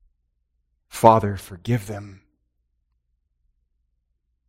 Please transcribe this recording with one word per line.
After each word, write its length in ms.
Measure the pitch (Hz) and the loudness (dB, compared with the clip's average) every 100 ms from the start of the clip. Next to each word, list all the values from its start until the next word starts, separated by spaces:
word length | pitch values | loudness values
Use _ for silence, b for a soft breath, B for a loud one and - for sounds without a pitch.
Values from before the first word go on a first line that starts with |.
| _ _ _ _ _ _ _ _ _ | _ _ _ _ _ _ _ _ _
"Father, 500 | - 117 110 101 98 | 2 6 6 2 -6
forgive 500 | - 87 117 120 110 | -12 -12 -6 -4 -6
them, 340 | 101 101 95 _ _ _ _ _ _ _ _ _ _ _ _ _ _ _ _ _ _ _ _ _ _ | -14 -16 -20 _ _ _ _ _ _ _ _ _ _ _ _ _ _ _ _ _ _ _ _ _ _